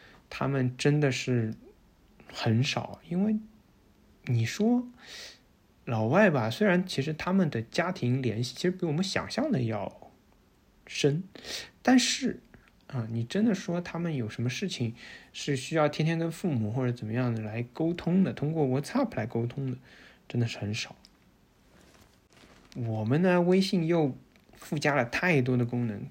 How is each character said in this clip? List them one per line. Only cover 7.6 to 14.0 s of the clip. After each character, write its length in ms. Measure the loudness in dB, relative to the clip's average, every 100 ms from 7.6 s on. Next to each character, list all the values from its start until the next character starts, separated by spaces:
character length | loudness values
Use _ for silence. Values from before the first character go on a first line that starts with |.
家 320 | -4 -2 -2
庭 280 | -2 0 0
联 200 | 0 -2
系 120 | -4
其 80 | -2
实 80 | -2
比 160 | -2 -2
我 60 |
们 120 | -2
想 260 | -2 -2 -4
象 220 | -4 0
的 100 | 0
要 480 | 0 -2 -6 -10 -20 -20 _ _ _ _ _ _ -14
深， 360 | 0 2 2 -4 -14 -12 -12 -12 _
但 160 | 6 6
是， 420 | 6 0 -4 -6 -12 -20 _ _ -8
啊， 200 | -6 -4
你 120 | -4
真 220 | -2 2
的 100 | 2
说 240 | 2 -2 -6
他 200 | -4
们 180 | -6